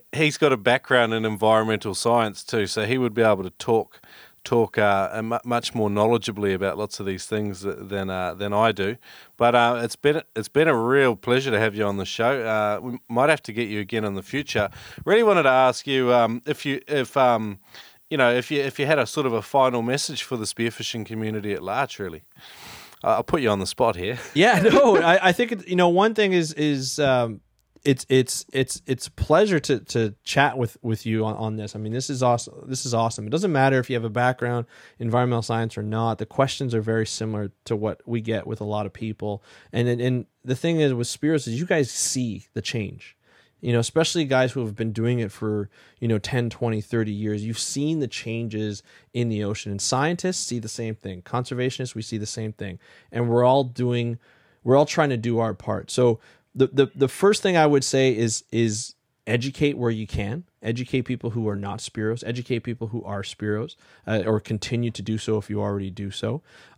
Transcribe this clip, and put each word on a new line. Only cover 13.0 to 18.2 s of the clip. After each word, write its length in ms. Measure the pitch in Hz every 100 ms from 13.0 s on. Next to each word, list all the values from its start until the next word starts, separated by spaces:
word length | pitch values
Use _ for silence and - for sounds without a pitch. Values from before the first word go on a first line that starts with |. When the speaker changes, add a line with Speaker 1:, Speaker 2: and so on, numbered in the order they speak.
| -
Speaker 1:
might 200 | 117 143
have 140 | 151
to 80 | -
get 160 | 110 117
you 140 | 104
again 240 | 98 113 107
in 80 |
the 100 | 98
future. 460 | 95 135 143 113 98 - - -
Really 200 | - 208
wanted 200 | 226 185
to 60 | 139
ask 360 | 131 131 120 -
you, 280 | 135 123
um, 280 | 123 113 120 -
if 200 | 147 147
you, 140 | 135 -
if, 300 | 147 120 -
um, 420 | 127 117 110 98 _ - - _ _
you 60 |
know, 160 | 156